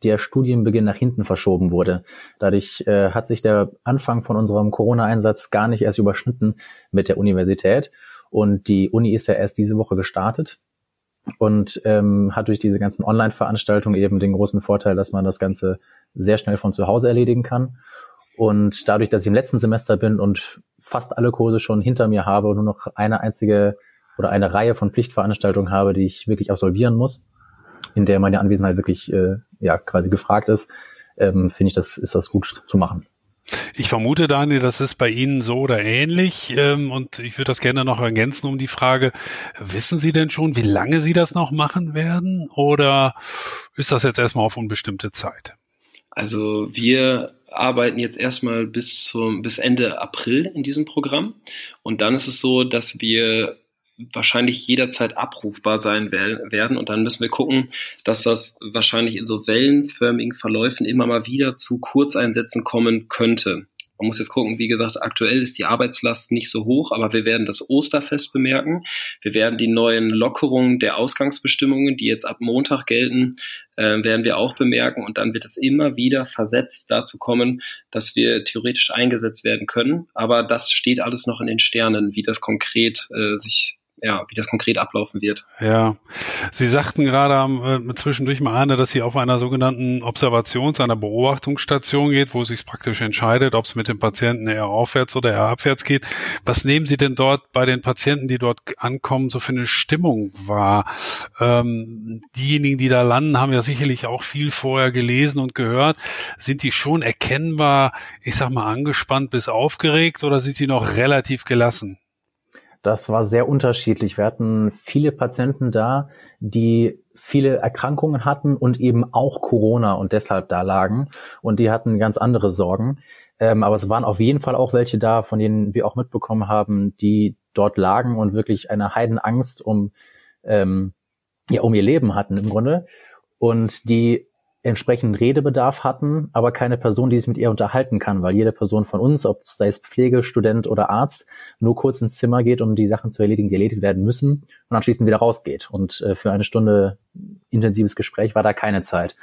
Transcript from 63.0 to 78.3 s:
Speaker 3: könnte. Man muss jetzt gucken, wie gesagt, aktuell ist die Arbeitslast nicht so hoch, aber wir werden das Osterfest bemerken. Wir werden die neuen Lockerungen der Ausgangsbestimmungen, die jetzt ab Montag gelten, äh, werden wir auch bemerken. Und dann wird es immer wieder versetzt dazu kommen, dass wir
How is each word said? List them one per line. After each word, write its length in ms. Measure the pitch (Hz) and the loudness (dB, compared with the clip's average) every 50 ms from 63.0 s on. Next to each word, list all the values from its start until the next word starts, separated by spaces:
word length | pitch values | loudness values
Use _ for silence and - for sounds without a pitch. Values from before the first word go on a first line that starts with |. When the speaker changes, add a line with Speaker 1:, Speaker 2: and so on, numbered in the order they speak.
| 113 - | -2 -6
Speaker 3:
könnte. 580 | - - 117 117 117 107 - 101 87 82 98 - _ - - _ _ | -4 0 0 2 2 0 0 -2 -4 -6 -8 -14 _ -20 -20 _ _
Man 120 | - 107 110 | -6 -4 -4
muss 100 | 113 113 | -2 -4
jetzt 120 | 110 - | -6 -4
gucken, 280 | - 131 120 107 113 110 | -4 -4 -4 -2 -4 -4
wie 80 | 117 | -2
gesagt, 340 | 110 117 110 117 110 - - | -2 0 -2 -2 -4 -4 -6
aktuell 400 | - - - - 117 104 123 131 | -8 -6 -4 -2 0 0 2 2
ist 160 | 127 123 - | 0 -2 -2
die 100 | - 95 | -4 -2
Arbeitslast 640 | 85 117 117 127 123 - - - 117 117 - - - 120 | 0 0 0 0 0 -2 -2 -2 -2 -2 -2 -2 -2 -2
nicht 180 | 117 - - | -2 -2 -2
so 140 | - 113 107 | -4 -2 0
hoch, 260 | 113 127 143 160 - | 0 0 0 0 0
aber 220 | - 110 113 107 113 | -2 -2 -2 0 0
wir 120 | 113 107 | 0 0
werden 220 | 113 113 113 107 | 0 0 0 0
das 240 | 101 101 - - - | -2 -4 -6 -4 0
Osterfest 600 | 131 143 143 - - 143 143 - 147 143 - - - | 0 0 2 2 -2 -2 -2 -2 -4 -2 -2 -2 0
bemerken. 500 | 135 131 131 135 135 139 156 165 175 175 - - - - - - - - | 0 0 2 0 0 0 -2 -4 -4 -6 -8 -10 -10 -10 -10 -10 -8 -6
Wir 120 | 104 95 | -2 0
werden 220 | 107 110 117 117 | 2 2 0 0
die 120 | 110 117 113 | 0 0 2
neuen 420 | 113 117 117 117 113 113 110 110 | 2 4 4 4 2 2 2 2
Lockerungen 720 | 110 110 113 127 - - 156 135 131 127 127 127 123 120 | 2 2 0 0 0 0 0 2 2 4 4 4 2 2
der 160 | 113 101 82 | 2 0 0
Ausgangsbestimmungen, 1000 | 104 120 135 - - 139 143 143 - - 135 - - 139 135 135 135 139 139 131 | 0 -2 -2 -2 -2 -2 -2 -4 -4 -2 -2 -2 0 2 2 2 2 2 0 0
die 100 | 127 113 | 0 -2
jetzt 180 | 113 113 - - | -2 -2 -2 -4
ab 140 | - - - | -6 -8 -4
Montag 460 | 120 117 117 127 139 - 147 127 - | -2 0 0 0 0 0 -2 -2 -2
gelten, 500 | - 113 120 127 - 127 127 127 127 127 - - - - - - _ _ | 0 0 0 0 0 2 2 0 0 -2 -6 -14 -16 -16 -16 -18 _ _
äh, 260 | - 110 107 107 107 107 | -2 0 0 0 0 0
werden 220 | 113 113 113 113 | 2 0 2 2
wir 120 | 117 - | 0 0
auch 200 | 95 110 - - | 0 -2 -2 -2
bemerken. 480 | - 135 123 123 120 120 117 - 120 101 | 0 0 2 2 2 0 0 -2 -4 -6
Und 120 | 107 110 | -6 -4
dann 160 | - 110 117 110 | -4 -2 -2 -4
wird 120 | 113 - | -4 -6
es 120 | - - | -8 -4
immer 380 | - 139 131 139 147 151 143 - | -2 0 2 2 2 2 0 0
wieder 320 | 120 120 127 135 135 127 | 0 0 2 2 0 -2
versetzt 640 | - - - 110 104 117 123 - - - - - - | -4 -4 -4 -2 0 0 0 0 0 -4 -4 -2 -2
dazu 280 | 117 113 110 - - - | -2 -2 -2 -4 -6 -6
kommen, 440 | - - 120 120 120 127 127 123 - - - - - _ - | -4 -2 0 0 2 0 -2 -4 -8 -14 -18 -18 -16 _ -8
dass 240 | 113 107 - - | -6 -6 -4 0
wir 260 | 117 117 117 | 2 2 2